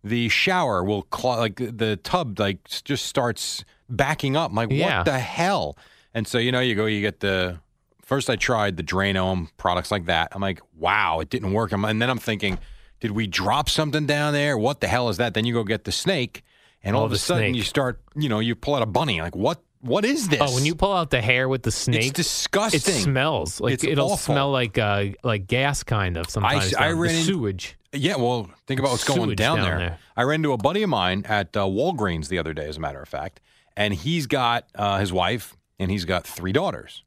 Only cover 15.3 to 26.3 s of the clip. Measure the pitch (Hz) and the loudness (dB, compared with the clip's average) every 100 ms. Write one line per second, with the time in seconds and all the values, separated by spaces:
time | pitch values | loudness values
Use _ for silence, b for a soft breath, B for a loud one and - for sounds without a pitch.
15.3 | 104 117 120 101 107 - - - 180 123 | 0 0 0 0 -2 -2 -2 0 0 -2
16.3 | - b b b b 95 110 110 104 - | -8 b b b b 0 2 2 0 0
17.3 | 117 107 123 113 - 131 120 - 147 147 | 2 2 0 0 0 0 -4 -10 -4 0
18.3 | 107 117 113 - 143 110 90 78 82 85 | 0 0 -2 -2 0 2 2 2 0 -2
19.3 | 87 113 170 _ _ 127 160 220 285 202 | 0 0 -2 _ _ -2 2 2 0 2
20.3 | 147 143 123 143 170 190 190 156 131 110 | 4 4 2 0 2 2 2 2 0 4
21.3 | 123 131 131 113 - - 113 123 139 170 | 2 2 0 -2 -2 0 2 0 0 -2
22.3 | - - 190 214 165 156 156 175 127 147 | -2 -2 0 2 2 2 2 2 2 2
23.3 | 131 85 - 110 131 156 147 139 202 - | 0 -2 -2 -2 0 0 2 2 0 2
24.3 | 143 139 135 120 120 107 101 101 98 127 | 2 2 0 0 0 2 2 0 -2 -2
25.3 | 107 95 120 139 139 - 110 92 85 85 | -2 0 2 2 0 -2 0 0 -2 -4